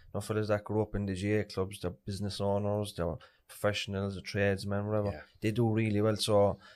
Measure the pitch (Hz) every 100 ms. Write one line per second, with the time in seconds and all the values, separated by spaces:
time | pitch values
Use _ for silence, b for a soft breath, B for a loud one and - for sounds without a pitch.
0 | b 123 - 107 107 104 - 107 104 104
1 | 101 92 101 107 98 - 95 - 90 -
2 | - 98 101 - 101 101 104 104 104 -
3 | 85 80 B B _ - 107 98 - 98
4 | 101 98 - 104 101 98 101 101 104 107
5 | 104 98 - _ 110 110 117 110 110 104
6 | 110 107 - 104 101 90 B